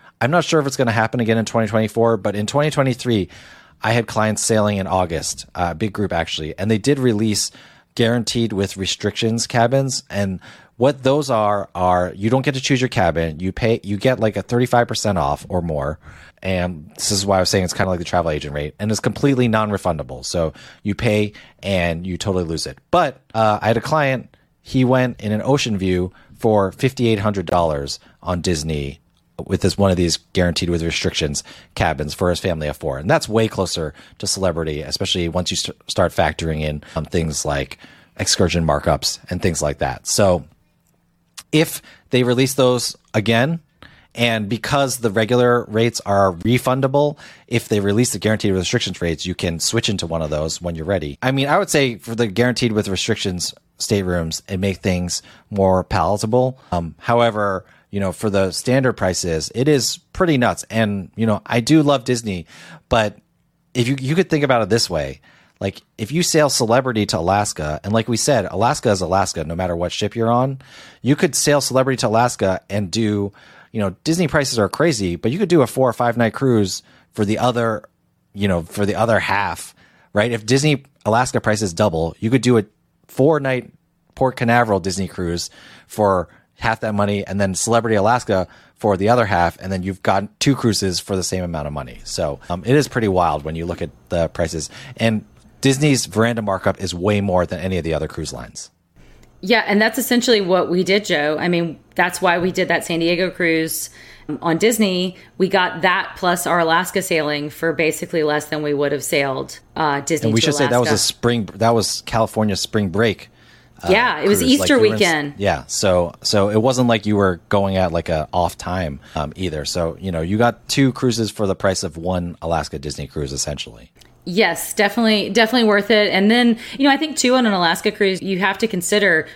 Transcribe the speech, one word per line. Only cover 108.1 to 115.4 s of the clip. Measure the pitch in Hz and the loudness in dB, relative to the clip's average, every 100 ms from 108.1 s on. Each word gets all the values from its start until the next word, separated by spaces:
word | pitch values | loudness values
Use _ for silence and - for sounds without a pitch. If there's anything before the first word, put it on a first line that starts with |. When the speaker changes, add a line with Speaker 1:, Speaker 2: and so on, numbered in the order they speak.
| 170 | 0
Speaker 2:
less | 151 147 147 | 0 0 -2
than | 151 | -4
we | 151 | -2
would | 143 143 | 0 0
have | 143 | -2
sailed, | - 151 139 135 135 - _ - | -2 0 0 -2 -8 -12 _ -2
uh, | 156 139 | 0 0
Disney | 139 156 113 | -2 -2 0
Speaker 1:
And | |
we | 110 | 2
Speaker 2:
to | 143 | 2
Speaker 1:
should | 143 | 2
say | 135 | 2
that | 120 | 2
was | 113 | 2
a | |
Speaker 2:
Alaska. | 107 | 2
Speaker 1:
spring, | - - 117 120 95 98 | 0 0 0 0 -4 0
that | 113 | 2
was | 117 95 - - | 2 0 -4 -4
California | 117 107 - 107 95 | 0 0 0 0 0
spring | - 110 101 | -2 -2 -2
break, | 92 107 92 - _ - - _ - | 0 0 0 -10 _ -20 -20 _ -8
uh, | - | 2
Speaker 2:
Yeah, | 196 240 151 | 2 2 2
it | 185 | 2
was | 202 | 2
Speaker 1:
cruise. | 254 | 4
Like, | 277 | 2
Speaker 2:
Easter | - 269 | 4 4
Speaker 1:
you | |
were | 220 | 4
in | |
s-, | 214 | 4
Speaker 2:
weekend. | 185 156 143 | 2 2 -2
Speaker 1:
yeah, | 143 | -2